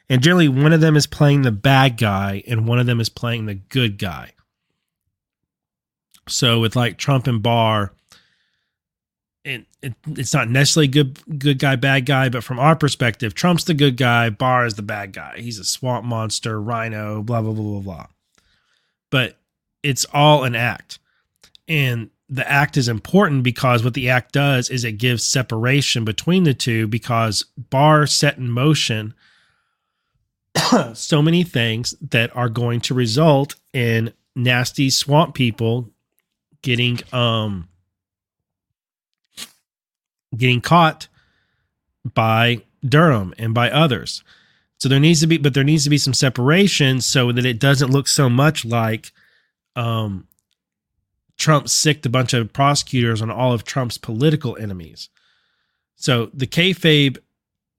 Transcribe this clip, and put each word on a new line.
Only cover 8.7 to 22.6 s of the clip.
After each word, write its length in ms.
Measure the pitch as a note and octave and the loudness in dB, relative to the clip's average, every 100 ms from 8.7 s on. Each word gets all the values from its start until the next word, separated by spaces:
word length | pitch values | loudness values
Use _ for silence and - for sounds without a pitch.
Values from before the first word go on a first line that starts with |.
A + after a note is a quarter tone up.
| _ _ _ _ _ _ _ C#3+ | _ _ _ _ _ _ _ -12
it, 200 | A#2+ - _ | -12 -12 _
it, 120 | C#3 - D3+ | -14 -12 -12
it's 260 | C#3 B2 | -8 -2
not 160 | C#3 A#2 | -2 0
necessarily 380 | C3+ C#3+ E3 C#3 | 2 4 4 4
good, 500 | D3 C3+ - - D3 | 2 0 -4 -12 -2
good 200 | C#3+ C3+ | 0 0
guy, 180 | C#3+ C3 | 0 0
bad 280 | C#3 C3+ B2+ | 2 0 2
guy, 220 | C3 C3 | 0 0
but 160 | B2 | -2
from 160 | - B2 | -6 2
our 160 | D3 D#3+ | 2 4
perspective, 580 | C#3+ - A#2+ - A2 | 0 0 -2 -2 -6
Trump's 300 | - F3+ E3+ | -2 0 0
the 100 | - | 0
good 220 | C#3+ C#3+ A#2+ | 2 2 2
guy, 340 | B2 A#2 A#2 | 2 2 2
Barr 360 | G2+ B2+ B2+ A#2+ | 0 0 2 0
is 80 | |
the 80 | G#2+ | -4
bad 320 | G2+ G#2 G2 | -8 -8 -10
guy. 260 | F#2 C#2+ C#2 | -14 -16 -14
He's 200 | A#2+ G#2 | -14 -10
a 40 | |
swamp 420 | - - B2+ A#2+ A#2+ | -8 -6 -4 -4 -4
monster, 540 | A2+ A2 - A#2 G#2+ | -6 -6 -6 -6 -8
rhino, 600 | G#2+ A#2 A2+ G#2+ G#2+ G#2+ | -6 -6 -6 -8 -8 -8
blah, 200 | G#2+ A#2 | -4 -2
blah, 120 | A2 | -2
blah, 100 | A2 | -4
blah, 160 | G#2+ G2+ | -6 -6
blah. 280 | G2 D#2+ - _ _ _ _ _ _ _ _ _ _ | -10 -14 -18 _ _ _ _ _ _ _ _ _ _
But 280 | C3 A2+ - _ _ _ _ | -4 -4 -8 _ _ _ _
it's 220 | C#3+ B2+ - | -4 -4 -2
all 300 | C#3+ D3+ D3 | 2 4 4
an 120 | B2+ A2+ | 2 -2
act. 440 | A#2+ - - - _ _ _ _ _ _ - | -2 -4 -12 -20 _ _ _ _ _ _ -4
And 420 | D#3 C3 A#2 A2 _ _ | -2 0 -4 -8 _ _
the 200 | C3 - | -8 -2
act 260 | C#3 | 0